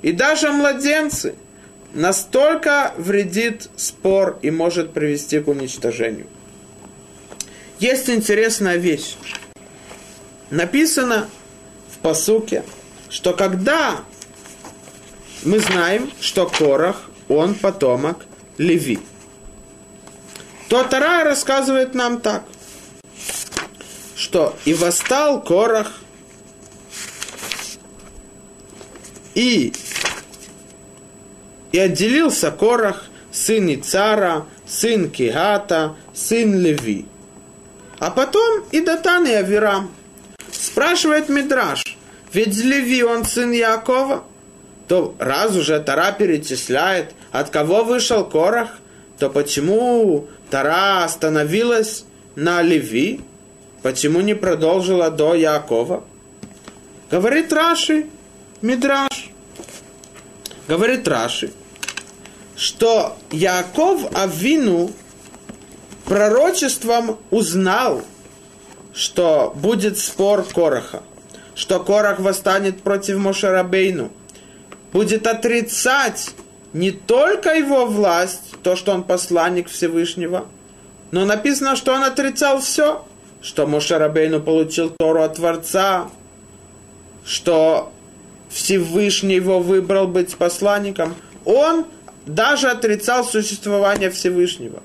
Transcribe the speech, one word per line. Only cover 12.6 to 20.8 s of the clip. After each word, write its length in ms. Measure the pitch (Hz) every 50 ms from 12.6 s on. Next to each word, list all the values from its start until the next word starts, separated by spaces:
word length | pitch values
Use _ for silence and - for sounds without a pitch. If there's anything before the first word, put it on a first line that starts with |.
| - - - - - - - - - -
что 240 | - - - 180 180
когда 680 | 180 202 190 185 185 190 254 294 330 302 254 180 131 - - - - - - - - - - - - - - - - - - - - - - - - - - - - -
мы 160 | 143 196 214
знаем, 520 | 208 196 190 180 170 170 190 220 254 285 - -
что 260 | - - - 190 180
Корах, 640 | 175 - - 156 147 139 139 160 180 202 - - - - - - -
он 280 | 131 151 156 180 202
потомок 720 | 196 - 202 185 - 143 127 123 123 139 156 175 - - - - - - - - -
Леви, 420 | 147 175 165 165 143 135 113 101 - - - - - - - - - - - - - - - - - - - - - - - - - - - - - - - - - -
то 140 | 233 247